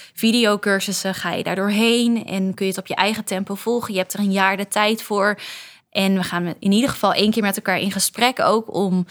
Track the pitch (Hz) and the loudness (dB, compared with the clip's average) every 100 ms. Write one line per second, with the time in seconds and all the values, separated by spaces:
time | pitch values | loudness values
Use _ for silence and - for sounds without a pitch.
0 | - - 226 240 220 208 208 196 196 180 | -18 -2 2 4 4 2 2 0 0 -4
1 | 190 190 175 - - 185 202 208 233 240 | -4 -4 -4 -4 -2 -2 0 2 2 4
2 | 240 233 - 190 190 180 190 190 - - | 2 0 -2 -2 -2 -2 -4 -4 -6 0
3 | 196 220 - 190 196 196 226 240 226 185 | 0 0 -4 -4 -4 -6 -2 -2 -2 -4
4 | 185 196 202 190 190 190 202 208 214 220 | -4 0 0 2 2 0 -2 0 2 0
5 | - 202 202 202 - - - - _ - | -2 0 0 -2 -8 -16 -18 -20 _ 0
6 | 190 190 175 175 175 - 196 208 269 - | 2 2 0 -4 -4 -4 0 2 2 0
7 | 196 - 214 220 208 202 - 180 196 190 | 0 2 2 2 0 -2 -2 -2 -2 -2
8 | - - 240 254 151 220 220 - 196 180 | -4 0 0 2 2 2 0 -2 0 0
9 | 180 | -2